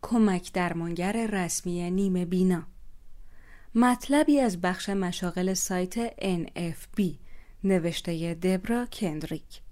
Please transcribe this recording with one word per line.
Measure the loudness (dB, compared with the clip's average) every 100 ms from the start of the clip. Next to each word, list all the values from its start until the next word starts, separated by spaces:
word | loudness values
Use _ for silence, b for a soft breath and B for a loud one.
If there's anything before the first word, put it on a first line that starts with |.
کمک | 0 4 4 4 -2
درمانگر | -2 -2 -2 -4 -2 -2 0 0
رسمی | 0 -2 -2 -2 -2 0
نیمه | 0 2 0 0
بینا. | 4 4 2 -2 -14 -16 -16 -16 -14 b b b b b 4
مطلبی | 4 4 4 4 6 6
از | 6 2
بخش | -2 -2 -2
مشاغل | 0 0 -2 -2 0 0
سایت | 0 0 0 -2 -2 -4 -4
ان | -2 0 -2 -4
اف | -6 -6 -8 0
بی، | 0 -2 b b b b
نوشته | 2 2 2 -2 -4 -4 -4
دبرا | -2 0 0 0 -2 -2
کندریک. | -4 -4 -2 -6 -8 -10 -16 -16